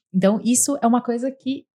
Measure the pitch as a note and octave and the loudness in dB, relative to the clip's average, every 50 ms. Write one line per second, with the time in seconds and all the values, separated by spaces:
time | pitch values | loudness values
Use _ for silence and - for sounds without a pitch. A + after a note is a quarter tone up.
0 | _ _ - F#3 F3+ F#3+ G#3 G#3 F#3 A3+ B3 B3 - - C#4 C#4 - A#3 A#3 A#3+ | _ _ -2 2 2 2 2 2 0 0 0 2 0 0 0 0 2 2 2 2
1 | A#3+ - A#3 A#3+ A#3+ C4+ C4 - - C4 C4+ C#4+ - _ | 0 -2 -4 -4 -4 -6 -8 -8 -8 -8 -8 -8 -10 _